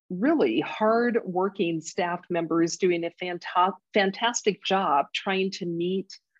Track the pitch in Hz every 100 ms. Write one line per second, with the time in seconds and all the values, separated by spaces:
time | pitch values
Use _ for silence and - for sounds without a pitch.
0 | - 180 254 320 135 117 143 - 214 233
1 | 240 233 190 175 190 196 170 160 - -
2 | 175 175 - 175 165 165 165 - 185 170
3 | 170 - 180 175 - 180 185 190 _ 214
4 | 196 196 233 240 214 185 - 196 180 143
5 | 139 - 202 190 190 190 175 170 175 190
6 | 190 - _ _